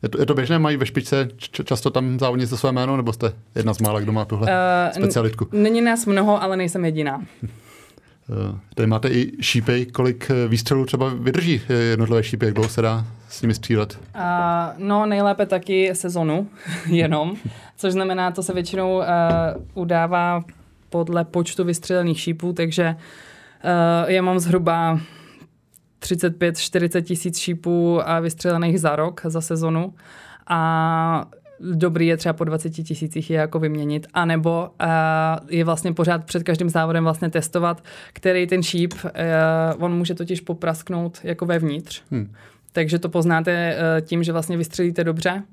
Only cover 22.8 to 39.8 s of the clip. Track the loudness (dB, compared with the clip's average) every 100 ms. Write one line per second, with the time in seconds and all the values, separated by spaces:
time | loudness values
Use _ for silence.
22.8 | 0 0 -10 -20 -20 -20 -20 _ 0 2
23.8 | 4 4 4 2 4 2 4 2 4 2
24.8 | 2 0 -2 -18 -20 -20 -20 _ _ -20
25.8 | _ _ -4 0 0 0 -2 0 -2 0
26.8 | 2 0 -2 -4 -4 -4 -4 -4 0 2
27.8 | 4 2 2 0 -2 -2 -2 0 2 2
28.8 | 2 0 -2 -2 -6 -4 -4 -2 0 0
29.8 | -2 -8 -20 -20 -20 -20 -4 0 2 2
30.8 | 2 2 0 -2 -4 -14 -20 -14 -4 0
31.8 | 2 2 2 2 0 -2 -2 -4 -6 -10
32.8 | -8 -6 -6 -6 -2 -2 0 0 -2 -2
33.8 | -2 -4 -4 -2 0 2 2 0 -4 _
34.8 | 0 2 2 2 0 -2 -2 0 0 0
35.8 | -2 0 2 2 -2 -4 -2 0 0 2
36.8 | 2 2 2 0 -2 -2 -2 0 0 -2
37.8 | -8 -20 -20 -4 2 2 2 0 0 0
38.8 | 0 -2 -10 -4 0 2 4 4 2 0